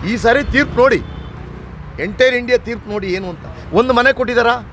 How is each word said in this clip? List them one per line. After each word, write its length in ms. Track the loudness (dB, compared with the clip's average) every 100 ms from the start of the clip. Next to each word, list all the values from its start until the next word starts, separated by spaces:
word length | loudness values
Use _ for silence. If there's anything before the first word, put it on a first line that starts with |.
| -2
ಈ 60 | 0
ಸಾರಿ 180 | 2 2 2
ತೀರ್ಪು 220 | 2 2 4
ನೋಡಿ, 180 | 4 4 -2 -14 -14 -16 -16 -16 -16 -16 -14 -8 -8
ಎಂಟೈರ್ 300 | 2 2 2
ಇಂಡಿಯಾ 160 | 0 0 0
ತೀರ್ಪು 220 | -10 -6
ನೋಡಿ 140 | -6 -4 -4
ಏನು 100 | -4
ಅಂತ. 120 | -10 -14 -14 0 2
ಒಂದು 120 | 4 4
ಮನೆ 100 | 4 2
ಕೊಟ್ಟಿದ್ದಾರಾ? 360 | 0 2 2 0 -4